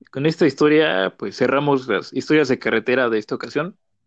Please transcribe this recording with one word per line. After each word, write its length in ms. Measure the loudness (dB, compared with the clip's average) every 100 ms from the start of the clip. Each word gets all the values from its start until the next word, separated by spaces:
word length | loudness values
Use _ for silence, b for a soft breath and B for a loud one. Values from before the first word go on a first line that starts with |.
| _
con 160 | -4 -2
esta 200 | 2 0
historia, 680 | 4 4 4 2 0 -2 -4
pues 180 | -8 -2
cerramos 500 | 0 0 0 -2 0
las 240 | -4 -4
historias 360 | -6 0 2 2
de 100 | -2
carretera 500 | -2 -2 0 0 0
de 100 | -2
esta 160 | -4
ocasión. 440 | -8 -6 -6 -6 -10 _ _